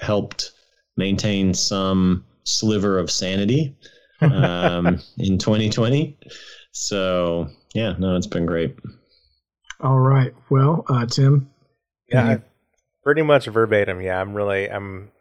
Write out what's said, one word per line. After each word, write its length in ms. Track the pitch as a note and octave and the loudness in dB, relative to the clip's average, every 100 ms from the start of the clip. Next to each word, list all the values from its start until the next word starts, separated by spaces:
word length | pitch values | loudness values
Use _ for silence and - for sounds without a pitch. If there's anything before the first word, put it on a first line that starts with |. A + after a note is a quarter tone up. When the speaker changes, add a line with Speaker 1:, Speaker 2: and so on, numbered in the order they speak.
Speaker 1:
helped 500 | - G#2 G2+ - - _ _ _ _ - | -2 -2 -2 -8 -12 _ _ _ _ -4
maintain 580 | F#2+ F#2+ G#2+ G2 F#2+ | -2 0 0 0 0
some 720 | F2+ - G2 F#2+ F#2+ F#2 F2 - _ | 0 -2 -2 0 2 2 0 -4 _
sliver 560 | - - A2 G#2 G2+ F#2+ | -6 -2 0 0 2 0
of 140 | E2 | -2
sanity, 640 | - F#2 G2 G2+ C#3 C#3+ - - _ _ - | -4 -2 -2 0 0 -2 -8 -20 _ _ 0
um, 800 | D#3+ F#2+ F2 F2 F2 F2 F2 F2+ - | 2 4 2 2 0 0 0 0 -4
Speaker 2:
<laughs> 100 | - | -6
Speaker 1:
in 200 | F#2+ F#2 | -2 0
twenty 320 | - G#2+ G#2 | 2 0 0
twenty. 480 | A#2+ A#2 C#3 D3+ - - - - - - | 0 0 0 -2 -8 -20 -20 -20 -20 -18
So 760 | - - G2+ F#2+ F2+ F2 E2+ D#2 - _ | -10 -6 -2 0 0 0 -2 -6 -10 _
yeah, 200 | A2+ A2 F2 | -4 -4 -2
no, 180 | F#2 F2+ | -2 -2
it's 100 | F#2 | -2
been 200 | F2+ E2+ | -4 -2
great. 280 | E2 E2 - - - _ _ _ _ _ _ - - | -2 -4 -6 -18 -20 _ _ _ _ _ _ -20 -6
Speaker 2:
All 200 | C3 C3 | 0 2
right. 340 | C3 C3+ B2+ - - | 4 4 2 -4 0
Well, 340 | C3+ C#3 E3 - | 2 2 0 0
uh, 180 | B2+ A#2 | -2 -2
Tim? 420 | C#3 C3+ C#3+ - _ _ _ _ _ - | 2 4 4 0 _ _ _ _ _ -2
Speaker 3:
Yeah, 160 | B2 | 0
Speaker 2:
Any 100 | A#2 | 2
Speaker 3:
I, 80 | A2 - _ _ _ _ _ | 0 -4 _ _ _ _ _
pretty 180 | C#3 D3+ | 0 2
much 240 | D3+ C#3+ A#2+ | 4 4 4
verbatim. 540 | A2 A2 G#2 G2 F#2 | 0 2 2 2 -2
Yeah, 200 | F#2 F#2 | -4 -4
I'm 140 | G2 | -4
really, 340 | G2+ G2+ G2 G2 | -4 -2 -2 -4
I'm, 440 | G2+ G2 F#2+ G2+ _ | -6 -10 -12 -16 _